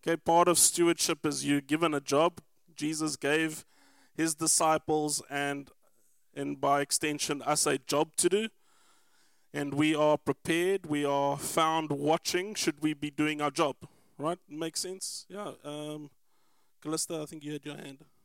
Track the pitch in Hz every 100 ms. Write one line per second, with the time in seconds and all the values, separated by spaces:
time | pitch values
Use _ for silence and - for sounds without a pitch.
0 | - 165 - 170 175 165 - - 170 165
1 | - 160 156 143 143 143 139 151 165 147
2 | 139 139 165 170 _ _ _ 165 147 156
3 | 156 139 139 156 160 151 - _ _ _
4 | _ - 160 156 160 - 160 156 - 156
5 | 151 143 - 143 143 143 139 _ _ _
6 | _ _ _ - 143 143 139 143 143 -
7 | 156 147 - 143 123 147 - 139 - 147
8 | 156 - 175 190 220 _ _ _ _ _
9 | _ _ _ _ _ 143 143 143 156 156
10 | 151 151 - 139 - 165 180 196 165 151
11 | 143 139 139 143 - - 160 160 156 143
12 | 143 160 - 180 196 208 - 143 156 151
13 | 147 143 151 151 147 139 156 135 156 _
14 | _ _ 147 175 _ 151 165 - 185 190
15 | - - - 190 196 - 147 147 151 151
16 | 147 _ _ _ _ _ _ _ 151 156
17 | - 165 151 160 147 151 151 147 143 135
18 | - _